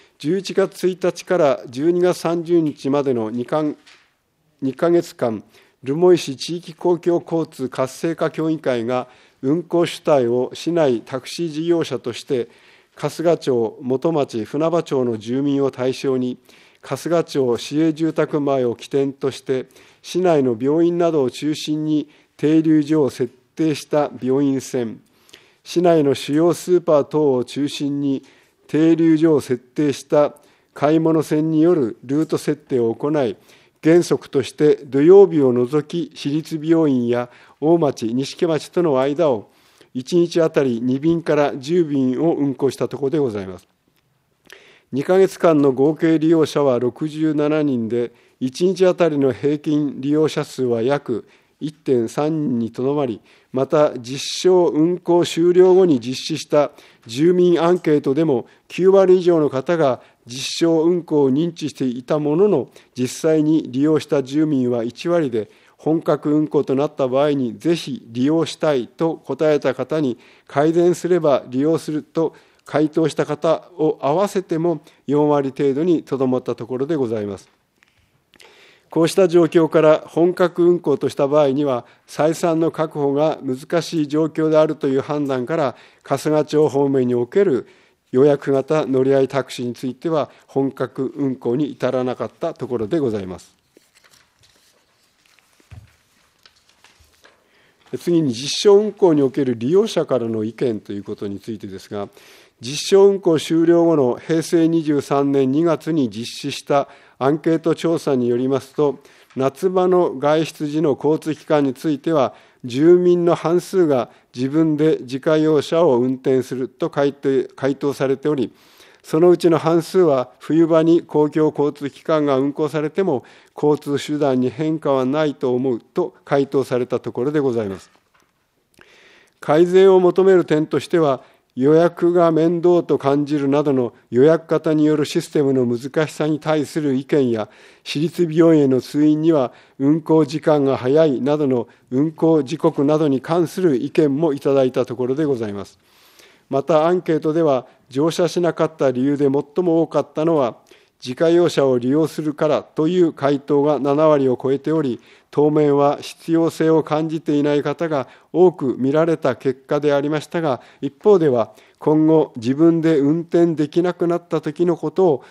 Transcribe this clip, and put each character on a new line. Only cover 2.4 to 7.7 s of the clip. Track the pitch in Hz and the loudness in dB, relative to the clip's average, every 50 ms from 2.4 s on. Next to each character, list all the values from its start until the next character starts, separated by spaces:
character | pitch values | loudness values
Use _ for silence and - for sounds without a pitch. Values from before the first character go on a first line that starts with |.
| 165 | -2
十 | 160 175 170 | 0 0 2
日 | 160 151 - - - 139 | 2 0 -4 -6 -4 -2
ま | 135 143 139 | -2 0 0
で | 139 127 | 0 -2
の | 120 110 107 | -2 -4 -4
二 | 117 123 123 | -6 -8 -6
か | - - 151 | -4 -4 -2
ん、 | 156 151 139 - _ - - _ _ _ _ _ _ _ _ _ _ _ _ _ | -2 -4 -6 -8 _ -20 -20 _ _ _ _ _ _ _ _ _ _ _ _ _
二 | - 135 127 | -8 -8 -4
ヶ | - - 170 | -2 0 2
月 | 170 170 170 - - | 2 0 0 -2 -6
間、 | - 143 120 110 101 - _ _ _ _ _ _ _ - | -6 -4 -4 -4 -6 -10 _ _ _ _ _ _ _ -8
留 | 123 139 | -6 -2
萌 | 160 175 180 180 165 | 2 4 4 4 4
市 | - - 135 | 2 -4 -10
地 | 127 - - 165 175 | -10 -10 -10 -10 -10
域 | - - 165 | -12 -14 -16
公 | - - - 180 165 | -6 -2 -2 -2 0
共 | 170 175 170 165 | 0 0 -2 -2
交 | - - 170 165 160 156 | -2 -4 -4 -4 -4 -6
通 | - - 131 | -8 -8 -8
活 | 127 | -8